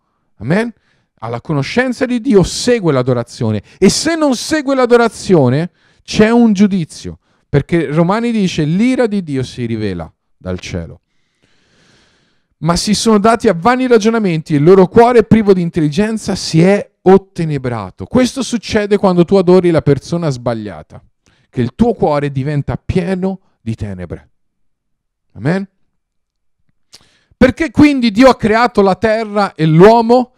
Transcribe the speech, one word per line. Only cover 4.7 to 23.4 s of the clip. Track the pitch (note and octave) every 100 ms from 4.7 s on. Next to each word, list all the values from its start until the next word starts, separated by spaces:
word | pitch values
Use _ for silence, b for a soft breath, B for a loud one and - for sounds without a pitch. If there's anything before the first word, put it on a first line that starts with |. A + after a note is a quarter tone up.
l'adorazione, | C4+ B3 A#3+ A#3 - - F3 B2 C#3 F3 _ _ _
c'è | - - G#3+
un | A#3+ A#3
giudizio. | F#3+ G#3 F#3+ D3+ - F2+ D#2+ _ _ _
Perché | C#3+ - E3+ C3
Romani | D3+ E3+ G#3+ A#3+
dice, | A3+ F#3 -
"L'ira | D3+ F3 B3 B3+ A#3
di | G3+
Dio | E3 C3+
si | C3 - A#2
rivela | A2+ G#2 F2+ E2 _ _ _
dal | F#2 F2+
cielo." | - F2+ E2 F2 _ _ _ _ _ _ _ _ _ _ _ _ _ _ _ -
"Ma | D#3
si | F3 -
sono | G3 A3+ G#3+
dati | G#3+ A#3 A#3
a |
vani | E3+ G3+ B3+ B3+
ragionamenti | A#3 G#3 A#3 G3+ D#3+ -
e | D3
il |
loro | D#3 F#3+ F#3
cuore | A3+ A#3 B3
privo | - A3 G#3
di | F#3
intelligenza | E3+ F3 D3+ D3 G#3+ A3 -
si | F#3+ - D#3+
è | F3+ G3+ - _
ottenebrato." | F#3 F#3+ F#3+ - D#3+ C#3+ B2+ A#2 F#2+ -
Questo | F#2+ B3 B3 C4+
succede | A#3 A3+ - A3 G#3 G3+
quando | G3 F3
tu | E3+ G3
adori | F3+ F#3 F3
la | D#3
persona | D3 C#3 - E3+ E3
sbagliata, | B2+ A#2+ A#2 G#2 D#2+ - - _ _ _ _ _
che | -
il | A#2+ -
tuo | A#3
cuore | A3+ F#3 D3 C#3+
diventa | C3+ C3+ D3 C3+ B2
pieno | - - F3 F#3 F#3+ F#3+